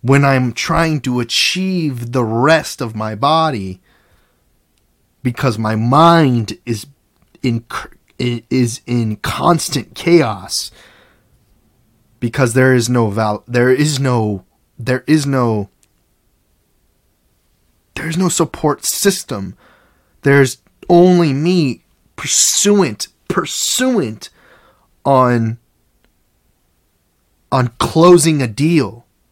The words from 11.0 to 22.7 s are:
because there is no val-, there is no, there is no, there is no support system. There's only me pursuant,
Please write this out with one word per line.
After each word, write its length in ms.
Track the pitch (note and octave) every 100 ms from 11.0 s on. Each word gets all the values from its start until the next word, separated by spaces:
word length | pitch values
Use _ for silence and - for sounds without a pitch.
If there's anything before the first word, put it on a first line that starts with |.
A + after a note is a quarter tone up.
| _ _ _ _ _ _ _ _ _ _ _ _
because 340 | A#2+ - B2+
there 200 | A#2 C3
is 160 | B2+ A#2
no 200 | B2 A2
val-, 340 | G2+ G#2+ G#2 -
there 240 | A#2+ B2
is 280 | B2+ D3+ C#3
no, 440 | C3+ B2 G#2+ G2 _ _ _ _
there 260 | A#2 B2+ -
is 200 | D#3 C#3
no, 440 | C3+ A#2+ G#2+ G2+ _ _ _ _ _ _ _ _ _ _ _ _ _ _ _ _ _ _ _ _ _ _ -
there 120 | D#3+
is 100 | E3
no 120 | F#3
support 560 | - E3 - D#3 - -
system. 680 | - G3+ F#3+ - A#2 F#2+ F#2 _ _ _ _ _ _
There's 340 | C#3 C#3 C3+ - _ _ -
only 420 | F3 F3+ F3+ E3
me 520 | C3+ D#3+ F#3 D3 A2+ _ _ _ -
pursuant, 920 | - - - - G3+